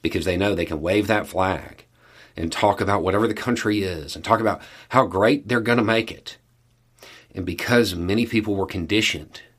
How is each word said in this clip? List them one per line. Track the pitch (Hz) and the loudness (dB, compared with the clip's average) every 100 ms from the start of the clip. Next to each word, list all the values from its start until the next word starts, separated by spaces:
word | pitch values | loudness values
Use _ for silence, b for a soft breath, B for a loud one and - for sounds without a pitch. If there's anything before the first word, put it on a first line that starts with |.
because | - 95 | -2 -2
they | 82 90 | -2 0
know | 101 | 0
they | 92 | 0
can | 85 78 | -2 -4
wave | 80 104 101 | 0 0 2
that | 107 - | 0 0
flag | 87 95 82 - - - b b b b - | -2 0 -2 -6 -20 -20 b b b b -8
and | 82 | -6
talk | - 104 101 | 2 2 2
about | 98 101 | 0 0
whatever | 87 98 113 | 2 2 0
the | |
country | 107 - 117 113 107 | -2 -2 -2 0 0
is | 95 82 71 | -2 -6 -10
and | - | -12
talk | - 110 | 0 2
about | 110 90 B B B | 2 -2 B B B
how | 127 120 | 2 2
great | 90 107 143 104 | 4 4 2 0
they're | 123 | -2
gonna | 110 120 | 2 2
make | 107 113 110 | 2 0 -2
it. | - - - _ _ _ _ _ B B B B | -10 -16 -20 _ _ _ _ _ B B B B
And | - | -8
because | 90 85 - 120 110 87 | -6 -6 2 4 4 0
many | 87 104 | 0 0
people | 117 117 104 | 2 0 0
were | 98 | -2
conditioned | 92 - 80 104 107 - 73 - - | -2 -4 0 0 0 -4 -10 -20 -20